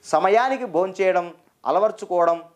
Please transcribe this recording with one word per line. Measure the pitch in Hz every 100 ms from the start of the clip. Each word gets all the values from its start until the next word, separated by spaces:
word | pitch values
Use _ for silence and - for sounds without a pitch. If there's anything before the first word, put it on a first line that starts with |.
| -
సమయానికి | 156 185 214 262 262 240
భోంచేయడం | 165 190 185 190 180 175 165 _ _ 123
అలవర్చుకోవడం | 165 214 214 202 180 170 170 -